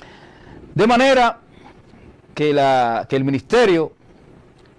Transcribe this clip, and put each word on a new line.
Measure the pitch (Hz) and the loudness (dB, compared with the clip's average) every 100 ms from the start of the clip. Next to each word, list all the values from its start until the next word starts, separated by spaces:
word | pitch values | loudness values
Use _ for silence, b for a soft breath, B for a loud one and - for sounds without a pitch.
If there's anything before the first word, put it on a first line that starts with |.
| B B B B B B B | B B B B B B B
De | - 220 | -2 0
manera | 240 269 262 233 - _ B B B - - - - _ | 2 2 2 0 -2 _ B B B -20 -20 -20 -20 _
que | - 151 | -4 -2
la, | 143 139 131 120 113 110 | 0 0 0 -2 -4 -4
que | 135 | -4
el | |
Ministerio, | 135 135 - 233 220 165 156 - _ _ - - - _ _ | -4 -6 -2 0 2 0 -2 -10 _ _ -20 -20 -20 _ _